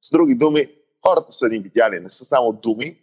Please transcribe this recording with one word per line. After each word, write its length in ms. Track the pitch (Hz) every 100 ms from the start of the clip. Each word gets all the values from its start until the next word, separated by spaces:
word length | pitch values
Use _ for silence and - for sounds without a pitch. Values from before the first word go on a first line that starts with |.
С 80 | -
други 240 | 165 160
думи, 340 | 123 151 151 135 _ _ _ 185
хората 260 | 170 -
са 160 | - 120
ни 100 | 110
видяли, 420 | 95 110 113 90
не 100 | 90
са 140 | -
само 280 | 127 139 117
думи 460 | 107 117 110 143 170